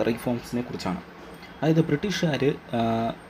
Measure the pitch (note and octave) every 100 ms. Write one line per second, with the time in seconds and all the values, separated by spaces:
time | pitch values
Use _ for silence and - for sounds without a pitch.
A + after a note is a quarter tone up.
0 | A2+ A#2 - A#2+ - B2 A#2+ G2 F#2+ F2+
1 | - - - - - - D3+ D#3+ D#3+ D3
2 | G#3 F3+ E3+ C3+ C3+ - - A#2+ A#2 A2+
3 | A2+ - -